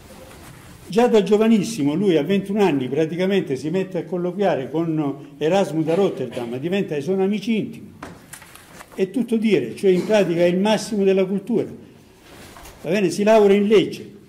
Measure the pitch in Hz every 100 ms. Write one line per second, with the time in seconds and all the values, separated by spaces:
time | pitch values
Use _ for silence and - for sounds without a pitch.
0 | - - - - - - - - - 196
1 | 240 220 185 208 220 226 160 - 143 156
2 | 202 160 151 196 196 208 196 139 123 139
3 | 160 170 185 196 - 127 147 185 185 170
4 | - 185 175 175 196 139 127 151 165 156
5 | 143 135 - - 151 190 190 156 156 170
6 | 190 - 123 120 117 127 156 202 185 147
7 | 143 190 190 208 - 220 147 - - -
8 | - - - - - - - - - -
9 | 190 254 226 226 220 170 117 107 196 180
10 | 180 214 175 170 175 180 208 214 202 220
11 | 196 190 185 196 - 214 117 - - -
12 | - - - - - - - - - 202
13 | 180 - 208 220 202 196 202 214 139 -
14 | - -